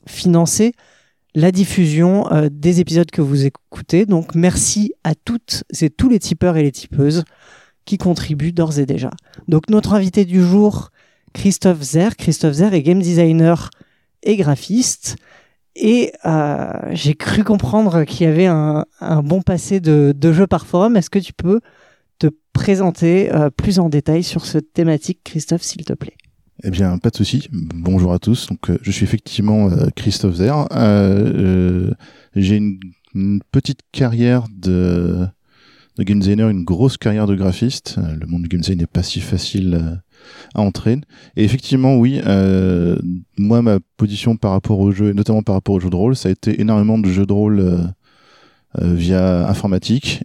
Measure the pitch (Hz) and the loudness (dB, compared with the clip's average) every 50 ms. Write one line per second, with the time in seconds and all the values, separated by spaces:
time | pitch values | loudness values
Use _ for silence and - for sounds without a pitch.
0 | - - - - - 180 170 170 170 160 - - 214 240 240 _ _ _ _ _ | -20 -18 -10 -4 0 2 4 4 2 2 2 0 0 0 0 _ _ _ _ _
1 | _ _ _ _ _ _ - 156 156 185 180 190 196 - - 190 175 151 151 156 | _ _ _ _ _ _ -2 0 2 2 2 2 0 0 2 0 2 2 2 2
2 | 170 180 190 202 - - 160 156 151 147 143 147 147 175 180 175 180 - 160 170 | 2 4 2 2 0 0 0 0 0 0 -2 -2 0 0 2 2 2 2 2 0
3 | 170 160 - - 151 139 143 139 135 139 - - _ _ - - - - - 175 | 0 0 0 -2 -2 0 2 0 0 0 -2 -4 _ _ -18 -18 -6 -2 0 0
4 | 226 208 196 165 160 - - 165 170 180 - - - - - 208 208 247 - _ | 2 2 2 0 0 -2 -2 0 2 2 2 0 -2 -2 -2 -2 -2 -4 -4 _
5 | - 160 156 - - - 233 233 - - - - - - - - 165 147 - - | -4 -4 -4 -4 -4 -6 -8 -6 -6 -8 -10 -10 -10 -10 -6 -2 -2 -2 0 0
6 | - 254 247 190 - - 175 - 185 180 170 160 151 143 127 - - - - 143 | 2 2 2 2 0 -2 -4 0 0 0 2 2 0 0 -2 -4 -10 -6 -2 0
7 | 139 147 156 175 160 - _ _ _ - - - _ _ _ _ _ - 202 185 | 0 2 2 0 -2 -6 _ _ _ -20 -20 -20 _ _ _ _ _ -6 -4 -2
8 | - 185 170 - - - 151 143 147 165 175 170 165 160 151 143 139 131 139 - | 0 0 -2 -2 -4 -6 -4 -4 -4 -2 -2 -2 -2 0 0 -2 -2 -2 -2 -4
9 | 127 - - - _ _ _ - - - 156 160 - - 214 214 - - 202 208 | -6 -8 -10 -12 _ _ _ -16 -4 0 0 2 2 2 2 2 2 2 2 2
10 | 190 185 - 208 196 175 180 190 180 175 185 208 208 208 196 - - - _ _ | 2 2 2 2 2 2 4 4 4 6 6 4 4 4 2 -2 -8 -12 _ _
11 | _ _ _ _ _ _ - - - 101 - - - 185 175 156 143 - - 160 | _ _ _ _ _ _ -8 -2 0 0 0 2 2 2 2 2 0 -2 0 2
12 | 180 226 - - - 170 147 - - 160 139 143 190 214 190 165 131 156 180 196 | 2 2 0 -2 -2 -2 0 0 0 0 2 2 2 2 2 2 2 2 2 2
13 | 180 170 175 165 170 160 160 165 165 165 170 160 - - - - _ _ _ _ | 2 2 2 4 4 4 4 4 4 4 2 2 -2 -8 -18 -20 _ _ _ _
14 | _ _ _ _ - - 220 196 185 147 143 - - - 185 240 247 - - - | _ _ _ _ -2 -2 0 0 2 0 0 -2 -2 -2 -2 0 0 0 -4 -8
15 | - - - - _ _ _ _ _ _ _ _ _ _ - - - 214 233 247 | -10 -12 -12 -14 _ _ _ _ _ _ _ _ _ _ -8 -2 0 2 2 2
16 | 233 - - - - 165 160 156 147 147 143 139 131 - - - - - - 160 | 2 0 -4 -6 -4 -2 0 0 0 0 -2 -4 -6 -6 -8 -10 -8 -8 -6 -4
17 | 147 143 151 - - - - 214 208 - 214 202 - 127 196 214 220 196 165 165 | -2 -2 -2 -2 -2 -2 0 0 0 0 0 -2 -2 0 0 0 2 2 2 0
18 | 151 - 143 - 175 160 151 165 185 185 165 156 151 156 151 151 - - _ - | 0 -2 -2 0 0 2 2 2 2 2 2 2 0 0 -2 -2 -4 -6 _ -10
19 | - - 165 151 143 143 175 190 180 - 185 165 - - 202 190 170 156 151 147 | -6 -2 0 0 0 0 0 0 0 0 -2 -2 -2 -2 -2 -2 2 2 4 4
20 | 143 143 143 139 143 165 160 165 196 180 190 165 - - - 175 196 233 240 202 | 4 2 2 2 2 2 4 4 2 2 0 -2 -2 -2 0 0 2 2 2 2
21 | 165 - - 202 180 - - - 180 175 202 233 - _ _ _ _ _ _ _ | 0 0 -2 -4 -4 -4 -8 -6 -2 0 0 0 -2 _ _ _ _ _ _ _
22 | _ _ _ - - 151 151 _ _ _ - - - 208 196 185 196 180 170 - | _ _ _ -2 -2 -2 -2 _ _ _ -6 -2 0 0 0 2 2 0 0 0
23 | 170 165 175 190 202 - - 156 147 143 - - - 214 190 185 180 160 143 147 | 0 2 2 2 2 2 0 0 0 0 0 -2 -2 0 0 2 0 2 0 0
24 | - - 156 170 180 - - 170 - - - 151 151 - - - 170 165 156 147 | 0 0 0 0 -2 -2 -6 -8 -6 -4 -4 -4 -4 -4 -2 -2 0 0 0 0
25 | - - 180 - - - - 160 - - 165 175 - - - - 156 - - - | -2 -6 -8 -8 -10 -10 -10 -8 -4 -4 -4 -4 -4 -6 -12 -10 -8 -8 -8 -8
26 | 139 - - _ _ _ _ _ _ _ _ - - 95 90 87 98 90 90 85 | -10 -14 -18 _ _ _ _ _ _ _ _ -12 -8 -6 -2 0 0 0 0 0
27 | - 117 - - 104 - - - - - 143 87 78 80 85 85 82 90 95 92 | -2 -2 -2 -2 -2 -2 -2 -4 -4 -6 -8 -8 -8 -8 -8 -6 -2 0 2 2
28 | 90 90 87 87 - 104 117 - - - 95 - - - 87 - - 101 95 - | 2 2 0 0 0 0 -2 -2 -2 -6 -10 -8 -4 -4 -4 -2 -2 -4 -4 -2
29 | 104 92 - 107 - - - - 101 107 107 107 104 95 87 - - - - - | -2 -2 -2 -4 -6 -6 -6 -2 0 0 2 2 2 2 2 0 0 -2 -2 -4
30 | - 104 98 - - 95 85 85 95 120 147 151 143 - - 120 120 107 104 101 | -4 -4 -2 -2 -2 -2 0 0 0 0 0 0 -2 -2 -2 0 2 2 4 4
31 | 98 98 98 101 107 - - - 101 92 92 90 90 90 90 90 92 101 - - | 4 2 2 2 2 0 0 0 0 2 2 2 2 2 0 0 -2 -2 -4 -6
32 | - - - _ _ _ - 98 98 92 104 104 104 104 98 95 95 90 87 _ | -10 -16 -20 _ _ _ -2 0 0 2 2 2 0 -2 -4 -6 -10 -18 -20 _
33 | _ _ - 98 98 98 101 101 - _ - 135 - - 139 - _ _ - - | _ _ -6 -4 -2 -2 -2 -4 -4 _ -2 -2 -2 -2 -4 -8 _ _ -6 -2
34 | 135 120 117 117 120 123 123 123 117 110 104 95 90 92 90 90 90 90 87 87 | -2 0 0 0 2 2 2 0 -2 -4 -10 -6 -2 0 0 2 2 0 0 0
35 | 87 87 87 90 90 92 - _ _ _ _ _ _ _ _ _ _ _ _ - | 0 -2 -2 -2 -4 -4 -6 _ _ _ _ _ _ _ _ _ _ _ _ -6
36 | 107 92 104 104 92 98 101 110 113 110 104 92 87 85 90 82 123 135 - - | -2 0 0 0 2 2 2 2 2 0 0 0 -2 -2 0 0 0 0 0 -2
37 | - 113 104 107 107 101 101 95 98 92 87 - 113 127 135 - - - - - | -2 -2 -2 0 0 0 0 0 0 -2 -2 -2 -2 -4 -4 -6 -10 -10 -8 -6
38 | - 80 78 78 - 80 85 85 87 82 90 87 80 90 95 85 82 - - 90 | -6 -6 -6 -8 -8 -6 -6 -6 -4 -4 -4 -4 -2 -2 -2 -2 -2 -2 -2 -4
39 | 90 - - - - - 98 87 - - - 101 95 92 87 82 82 80 82 90 | -4 -4 -6 -8 -6 -4 -4 -4 -4 -4 -4 -2 -2 0 0 -2 -2 -4 -6 -8
40 | - _ _ _ _ - - - - - - - 104 98 - - - 107 120 147 | -12 _ _ _ _ -20 -20 -20 -20 -10 -4 -2 -2 -2 -2 -2 -2 -2 -2 -2
41 | 143 - _ - - - - - 107 104 127 131 - - 139 131 131 135 135 123 | -4 -8 _ -20 -20 -8 -2 0 0 2 2 0 -2 -2 0 2 2 4 4 4
42 | 117 127 139 - - - 98 98 95 95 95 95 92 92 90 87 87 87 87 - | 4 2 2 0 0 0 2 2 2 2 2 2 2 2 0 0 0 0 0 -2
43 | - 90 90 90 - _ _ - 101 104 117 117 117 117 104 98 - _ _ - | -2 -6 -8 -8 -10 _ _ -2 0 2 2 2 4 2 2 0 0 _ _ -4
44 | 110 101 104 104 - 117 113 107 - 101 95 95 - - 107 95 98 101 98 95 | -2 -2 -2 -2 -2 -2 -2 0 0 -2 0 0 0 0 0 2 2 2 2 2
45 | 104 104 101 101 107 - 110 107 107 - 98 95 - - 98 92 90 92 90 87 | 0 0 0 0 0 0 0 0 0 0 -2 -2 0 0 0 0 0 -2 -2 0
46 | 101 123 135 127 - 98 92 - - 110 104 - 104 107 110 104 104 107 110 110 | 0 0 0 0 0 -2 -2 -2 -2 -2 -2 0 0 0 2 2 2 2 2 2
47 | 101 92 92 95 98 98 101 101 107 107 107 101 95 90 90 87 87 90 92 - | 0 0 0 0 0 0 0 0 2 2 2 2 2 2 0 0 -2 -4 -6 -10
48 | _ _ _ _ _ _ _ _ _ _ _ _ _ _ - - 87 87 87 85 | _ _ _ _ _ _ _ _ _ _ _ _ _ _ -6 -4 -2 0 0 0
49 | 85 87 92 92 92 92 90 87 87 101 98 - - 104 92 90 - - 113 139 | 0 0 0 2 2 2 0 0 0 -2 -2 -2 -2 -2 -2 -2 -2 -2 -2 -2
50 | - - - - - | -2 -4 -6 -8 -8